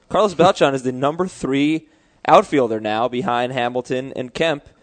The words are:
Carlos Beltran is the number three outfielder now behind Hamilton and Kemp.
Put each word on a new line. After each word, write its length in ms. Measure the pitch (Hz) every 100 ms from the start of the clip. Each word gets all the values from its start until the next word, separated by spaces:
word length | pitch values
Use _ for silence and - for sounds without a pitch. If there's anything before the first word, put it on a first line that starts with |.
| -
Carlos 260 | 170 208 160
Beltran 380 | 175 202 151
is 100 | 135
the 100 | 127
number 340 | 127 135 165 185
three 640 | - 131 139 147 156 - _ _ _ -
outfielder 520 | 160 202 147 120 110
now 300 | 107 110 123
behind 420 | 123 - 120 123
Hamilton 640 | 131 120 123 120 127 135 -
and 180 | 123
Kemp. 360 | - 165 147 - _